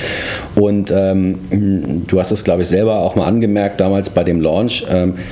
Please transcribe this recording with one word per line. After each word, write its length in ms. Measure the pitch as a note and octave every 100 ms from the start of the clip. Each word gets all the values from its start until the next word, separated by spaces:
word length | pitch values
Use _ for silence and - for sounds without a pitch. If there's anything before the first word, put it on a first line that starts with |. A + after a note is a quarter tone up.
| - - - - -
Und, 380 | - G#2 G#2 F#2+
ähm, 440 | F#2+ F#2+ F#2+ F#2+ - - G2+ G2+ F#2+ C2 D#2 F2
du 100 | F#2
hast 140 | F#2
es, 100 | G#2
glaub 160 | - F2+
ich, 80 | F2
selber 300 | F#2 A2 G#2+
auch 160 | F2
mal 100 | - D#2
angemerkt, 540 | A2+ A2+ G#2 G2+ -
damals 300 | F#2+ G2 F#2+
bei 140 | F2
dem 160 | F2 E2+
Launch, 440 | D#2 E2+ A#2 - -
ähm, 240 | F2+ F2+ F2+ -